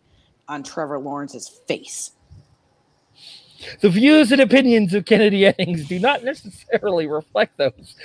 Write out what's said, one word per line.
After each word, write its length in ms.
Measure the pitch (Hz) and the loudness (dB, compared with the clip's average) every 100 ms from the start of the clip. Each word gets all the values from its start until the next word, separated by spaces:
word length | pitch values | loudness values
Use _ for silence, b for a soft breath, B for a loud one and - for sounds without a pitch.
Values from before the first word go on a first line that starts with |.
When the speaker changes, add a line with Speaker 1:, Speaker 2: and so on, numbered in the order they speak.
| _ _ _ _ - | _ _ _ _ -16
Speaker 1:
on 160 | 147 | -14
Trevor 360 | 135 170 147 143 | -12 -10 -8 -8
Lawrence's 480 | 139 143 139 120 - _ - | -8 -10 -12 -14 -20 _ -10
face. 440 | 117 - - - _ _ - _ _ _ _ _ _ _ _ B B B B B B | -10 -12 -16 -16 _ _ -20 _ _ _ _ _ _ _ _ B B B B B B
Speaker 2:
The 80 | 202 | 0
views 420 | 185 269 311 233 | 4 6 6 4
and 100 | 277 | 4
opinions 520 | 240 262 262 226 190 | 4 4 4 2 2
of 120 | 202 - | -2 2
Kennedy 360 | 208 214 196 | 2 2 4
Eddings 460 | 196 - 175 165 143 | 2 2 -4 -6 -6
do 100 | 180 | -4
not 240 | 240 269 | -2 -2
necessarily 840 | 240 - 202 - - 233 202 170 151 | -6 -12 -14 -20 -6 -4 -2 -2 -2
reflect 500 | 156 - - 214 - | -6 -4 -2 -2 -2
those 380 | 135 - - - | -4 -4 -18 -20